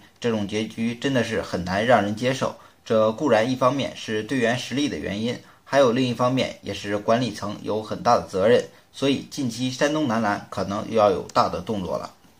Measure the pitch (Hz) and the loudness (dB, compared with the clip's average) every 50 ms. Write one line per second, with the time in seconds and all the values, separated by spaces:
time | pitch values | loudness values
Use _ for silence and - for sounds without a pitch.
0 | - - _ _ - 120 110 107 101 92 104 107 110 110 - 113 113 117 117 - | -16 -20 _ _ -4 -2 -2 -2 -2 -4 -4 -4 -4 -4 -4 -4 -4 -2 -2 -2
1 | - 139 135 120 110 107 113 85 - - - 92 87 87 92 101 113 123 123 107 | -2 0 0 0 0 0 -2 -4 -4 -4 -4 -4 -2 -2 -2 0 4 4 4 4
2 | 101 104 107 113 123 127 131 131 127 - - - - - _ _ _ - 117 110 | 4 2 -2 -2 -2 -2 -2 -2 -4 -4 -6 -8 -18 -20 _ _ _ 0 2 4
3 | 107 110 110 - 156 135 113 107 113 131 127 127 135 127 143 139 113 - - - | 4 2 2 0 2 4 4 4 4 2 0 2 2 2 2 0 -2 -6 -6 -10
4 | - - 110 107 107 110 139 127 113 113 123 127 - - 120 139 147 127 92 76 | -6 -4 -4 -4 -2 -2 0 2 2 2 2 0 -4 -4 -4 -2 -2 -2 -2 -4
5 | 78 87 98 104 110 120 120 - - - - _ _ - - 143 139 120 113 131 | -6 -4 -4 -2 -2 -4 -4 -6 -10 -18 -20 _ _ 0 4 4 6 6 4 2
6 | 127 123 117 117 123 123 131 127 104 - - - - - 98 - - 101 104 101 | 2 0 0 0 0 2 2 0 0 -2 -4 -8 -10 -10 -8 -6 -4 -4 -4 -2
7 | 104 113 113 120 131 110 - - 101 104 101 - - - 101 110 110 - 104 90 | 2 2 2 2 2 -2 -4 -6 -8 -8 -8 -6 -6 -4 -4 -4 -4 -6 -8 0
8 | 90 120 120 95 85 - - 92 95 113 120 107 - - - - _ _ - - | 2 4 4 4 2 -2 0 2 4 4 4 4 2 -2 -10 -20 _ _ -8 -2
9 | 135 139 131 - - - - 147 135 117 107 113 127 127 127 - 151 143 151 156 | -2 0 0 -2 -4 -8 -6 -6 -4 -4 -4 -4 -4 -4 -2 0 0 0 0 0
10 | 151 120 110 117 113 104 101 - - - - 101 95 92 98 107 98 - 113 110 | 0 0 0 0 0 0 -2 -4 -6 -8 -6 -6 -4 -4 -4 -6 -6 -2 2 4
11 | 104 104 92 - - - - 127 110 92 87 82 90 - 110 98 87 - - - | 6 6 4 2 -2 0 2 2 2 2 0 -4 -4 -4 -4 -4 -4 -4 -4 -6
12 | - - - _ _ _ _ | -6 -10 -14 _ _ _ _